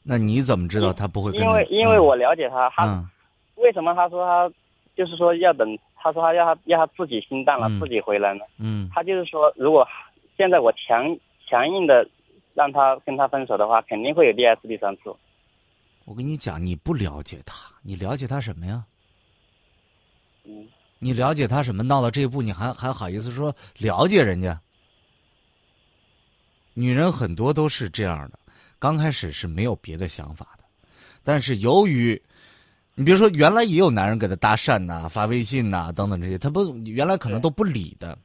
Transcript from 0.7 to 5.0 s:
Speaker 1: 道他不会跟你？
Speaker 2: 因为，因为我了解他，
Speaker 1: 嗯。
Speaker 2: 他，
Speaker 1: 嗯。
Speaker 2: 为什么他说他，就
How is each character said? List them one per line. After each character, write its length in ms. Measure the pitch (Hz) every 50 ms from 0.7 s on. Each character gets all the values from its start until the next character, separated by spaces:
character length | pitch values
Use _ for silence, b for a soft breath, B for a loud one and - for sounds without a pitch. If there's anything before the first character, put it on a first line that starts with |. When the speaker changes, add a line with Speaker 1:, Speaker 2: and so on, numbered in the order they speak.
| 90 107
Speaker 1:
道 140 | 104 95 92
他 140 | - 104
不 140 | 95 - 101
会 100 | 98 104
跟 100 | - 214
你？ 20 | 220
Speaker 2:
因 80 | 226
为， 160 | 220 214 185 -
因 200 | 190 214 226 226
为 100 | 220 208
我 160 | 170 143 131
了 180 | 123 120 135 170
解 160 | 165 147 120
他， 180 | 131 127 127
Speaker 1:
嗯。 40 | 127 -
Speaker 2:
他， 100 | - 175
Speaker 1:
嗯。 240 | 110 101 90 87 90 _ _ _ _ _ _ _ _ _
Speaker 2:
为 160 | - 240 240 196
什 100 | 185 160
么 100 | 170 175
他 140 | 180 175
说 180 | 175 175 180 180
他， 240 | 180 175 175 175 180 - _ _ _ _ _ _ _ _
就 100 | -